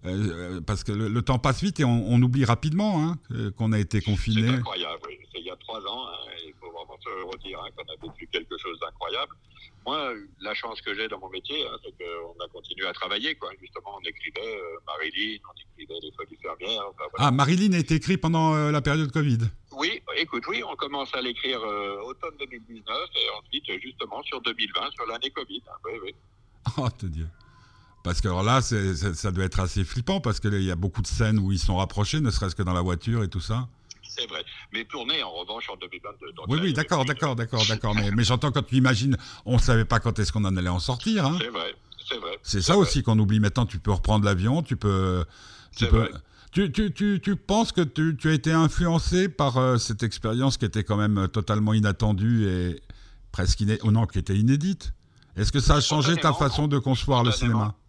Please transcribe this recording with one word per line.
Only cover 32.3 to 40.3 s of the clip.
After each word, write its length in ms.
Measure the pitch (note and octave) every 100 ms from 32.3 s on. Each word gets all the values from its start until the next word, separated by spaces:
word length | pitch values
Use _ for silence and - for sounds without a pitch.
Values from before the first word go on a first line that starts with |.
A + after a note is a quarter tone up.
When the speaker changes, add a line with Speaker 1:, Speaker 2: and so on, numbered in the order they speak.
Speaker 1:
serait-ce 240 | G2+ F#2+
que 80 | -
dans 100 | F#2
la 80 | F2+
voiture 420 | F2+ F2 - A#2
et 60 | G2+
tout 120 | F2+
ça. 280 | - A2 B2 - _ -
Speaker 2:
C'est 240 | - - A#2+
vrai. 160 | - - - -
Mais 120 | A2+ A#2
tourner, 360 | D3 A#2+ D#3
en 80 | G#2+
revanche, 380 | F2 F2+ A2 A#2+
en 80 | F#2+
deux 120 | F#2
mille 80 | F2+
vingt-deux. 300 | G2 G#2 E2+
Donc 140 | E2 E2+
Speaker 1:
Oui, 80 | C#3+
Speaker 2:
là, 60 |
Speaker 1:
oui, 60 | F#3
Speaker 2:
il 40 |
y 40 | C#3+
avait 40 |
Speaker 1:
d'accord, 220 | D3+ E3
Speaker 2:
plus 40 | C3
de 40 |
Speaker 1:
d'accord, 240 | C#3 D3+ A#2+
d'accord, 300 | A2+ A#2+ G#2+
d'accord. 260 | A2 A2+
Mais, 160 | G#2+ G#2
mais 140 | G#2
j'entends 280 | A#2 B2 D3
quand 100 | C3+
tu 140 | B2 C3
imagines, 400 | B2+ B2 C3+ B2 - -
on 140 | - A#2+
savait 260 | B2 A2+
pas 160 | A2+ A#2
quand 180 | A#2 A2
est-ce 140 | G2+